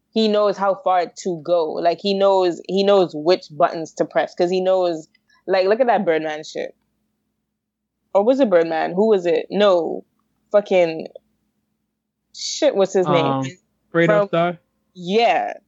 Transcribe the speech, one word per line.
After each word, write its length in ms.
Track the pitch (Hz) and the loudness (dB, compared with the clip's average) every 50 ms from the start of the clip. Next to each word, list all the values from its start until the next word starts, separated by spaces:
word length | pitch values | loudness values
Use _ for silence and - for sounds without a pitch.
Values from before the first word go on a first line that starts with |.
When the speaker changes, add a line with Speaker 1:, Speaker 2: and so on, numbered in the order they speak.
| _ _ | _ _
Speaker 1:
he 180 | - 220 220 214 | -2 0 0 2
knows 300 | 208 208 208 202 185 185 | 2 2 2 0 0 0
how 160 | 196 202 190 190 - | -2 -2 -2 -2 -2
far 240 | - 185 180 170 165 - - - | -2 0 0 0 -2 -6 -10 -8
to 180 | 190 175 160 147 | -8 -8 -6 -4
go. 280 | 165 175 170 160 156 165 | -2 0 0 0 -2 -4
Like, 260 | 170 165 170 170 - | -2 -2 -2 -2 -2
he 120 | - 202 196 | -2 -2 0
knows, 460 | 196 196 196 196 190 185 180 165 - - - | 2 2 2 4 4 2 0 -2 -4 -6 -4
he 140 | 180 196 196 | -2 0 2
knows 280 | 202 202 196 180 156 151 | 4 4 4 4 2 -2
which 320 | 151 151 165 185 185 - - | -4 0 0 0 0 0 -6
buttons 420 | 156 143 170 - - 165 160 - - | -4 0 0 0 0 -4 -10 -8 -4
to 100 | - 165 | -4 -4
press, 300 | - - 165 156 - - | -2 -2 -2 -2 -2 -2
'cause 160 | - 180 175 | -2 -2 0
he 100 | 185 185 | 0 0
knows, 480 | 185 185 190 185 180 175 170 156 160 _ _ _ _ _ _ _ - | 0 0 0 0 0 -2 -2 -6 -8 _ _ _ _ _ _ _ -6
like, 200 | - 185 190 180 | -2 0 0 2
look 140 | 190 214 226 | 2 2 2
at 60 | 262 | 2
that 180 | 240 220 220 202 | 2 0 0 2
Birdman 380 | 170 160 156 156 156 151 156 156 | 0 0 -2 -2 -4 -8 -10 -12
shit. 300 | - - 156 - - - _ _ _ _ _ _ _ _ _ _ _ _ _ _ _ _ _ _ _ _ _ _ _ _ _ _ _ - | -12 -10 -10 -10 -10 -12 _ _ _ _ _ _ _ _ _ _ _ _ _ _ _ _ _ _ _ _ _ _ _ _ _ _ _ -2
Or 100 | 190 202 | 0 2
was 160 | 226 269 262 | 2 2 2
it 100 | 277 214 | 2 2
Birdman? 420 | 185 170 165 165 160 160 160 156 170 | 2 2 2 0 -2 -4 -4 -2 -2
Who 160 | 185 214 220 | 0 2 2
was 160 | 214 190 175 | 2 2 0
it? 220 | 175 165 - - - | 0 -2 -2 -4 -4
No. 560 | - 190 208 202 185 175 160 - - - - _ _ _ _ _ _ _ _ _ | -2 2 2 4 2 2 0 -2 -6 -10 -12 _ _ _ _ _ _ _ _ _
Fucking 560 | - 208 202 - 202 180 175 165 160 160 - - - - _ _ _ _ _ _ _ _ _ _ _ _ _ _ _ _ _ _ _ _ _ _ - | 0 0 0 2 2 2 2 2 0 -6 -12 -14 -16 -20 _ _ _ _ _ _ _ _ _ _ _ _ _ _ _ _ _ _ _ _ _ _ -18
shit, 400 | - - - - - 320 277 - | -14 -12 -10 -6 -2 -2 0 0
what's 180 | 196 190 185 - | 0 0 0 0
his 140 | 196 180 | 0 0
name? 180 | 156 147 165 143 | 2 2 0 0
Speaker 2:
Um, 200 | 135 135 135 135 131 135 - _ _ _ _ _ _ - | 0 -2 -4 -4 -8 -10 -14 _ _ _ _ _ _ -2
Fredo 140 | 165 170 | 0 2
Speaker 1:
From 220 | 170 208 208 202 202 | 2 2 2 0 0
Speaker 2:
Starr? 300 | - 165 170 175 175 - _ _ _ _ _ _ _ | 0 -2 -2 -2 -4 -8 _ _ _ _ _ _ _
Speaker 1:
Yeah. 600 | 185 175 175 196 226 233 208 170 147 104 98 - - _ | -14 -6 -2 0 2 2 2 0 0 -2 -6 -8 -12 _